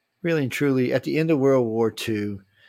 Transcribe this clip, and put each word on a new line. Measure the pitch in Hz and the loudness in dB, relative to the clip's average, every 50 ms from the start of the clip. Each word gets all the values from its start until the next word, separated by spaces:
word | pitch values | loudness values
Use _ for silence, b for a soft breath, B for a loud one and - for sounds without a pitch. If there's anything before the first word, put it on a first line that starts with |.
| _ _ _ _ | _ _ _ _
Really | - 170 165 156 | -4 -2 0 0
and | 139 120 | -2 -2
truly, | - - 147 143 135 131 123 123 | -2 0 0 2 2 2 2 0
at | 127 123 - | 0 -2 -2
the | 123 117 | -2 -2
end | 151 160 160 | 0 0 0
of | 160 135 | 2 2
World | 131 139 135 131 123 | 4 4 4 2 2
War | 113 110 113 117 110 | 0 0 0 0 0
Two, | 107 - - 113 110 104 104 104 101 95 b b b b b | -2 -4 -6 -4 -4 -4 -4 -6 -8 -10 b b b b b